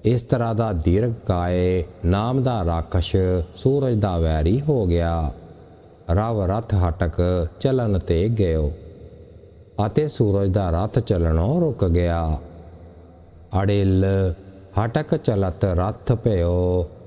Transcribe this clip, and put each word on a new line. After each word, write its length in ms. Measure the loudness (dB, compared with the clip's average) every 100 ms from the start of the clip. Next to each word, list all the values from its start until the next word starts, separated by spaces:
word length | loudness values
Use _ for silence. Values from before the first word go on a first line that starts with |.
ਇਸ 180 | 2 0
ਤਰ੍ਹਾਂ 320 | 0 0 0
ਦਾ 180 | 0 0
ਦੀਰਘ 400 | 0 2 2 2 -4 -2
ਕਾਏ 580 | -2 0 0 2 0 -4 -4
ਨਾਮ 380 | 0 2 0 0
ਦਾ 220 | 0 0
ਰਾਖਸ਼ 520 | 0 -2 0 -2 0 0 2 0 -2 -2
ਸੂਰਜ 380 | 0 2 0
ਦਾ 240 | 0 0 0
ਵੈਰੀ 420 | 0 2 2 2
ਹੋ 260 | 0 0 2
ਗਿਆ। 460 | 2 0 0 -4 -6 -18 -20 -20 -20 -20 -20 -2
ਰਵ 320 | 0 0 -2
ਰਥ 320 | 0 -2 0
ਹਟਕ 720 | 0 0 0 -2 0 0 0 -2 -2
ਚਲਨ 380 | 0 0 2 0
ਤੇ 300 | 0 0 2
ਗਿਓ, 440 | 2 2 2 0 -4 -16 -20 -20 -20 -20 -20 -20 -20 -14 -4 0
ਅਤੇ 220 | 0 -2
ਸੂਰਜ 400 | 0 0 2 0
ਦਾ 220 | 0 0
ਰਥ 280 | 0 0 -2
ਚੱਲਣੋਂ 640 | 0 0 2 2 2 0
ਰੁਕ 240 | 0 0
ਗਿਆ। 540 | 0 2 2 0 -2 -2 -6 -20 -20 -20 -20 -20 -20 -20 -20 -20 -6 -2
ਅੜਿੱਲ 420 | 0 2 2 2 2 2 0 -4 -12 -20 -6 -4
ਹਟਕ 380 | -2 -2 -2 -2
ਚਲਤ 480 | 0 0 -2 0
ਰਥ 480 | 0 0 -2 -4 -2
ਭਿਓ, 760 | 0 2 2 2 2 0 0 -2 -10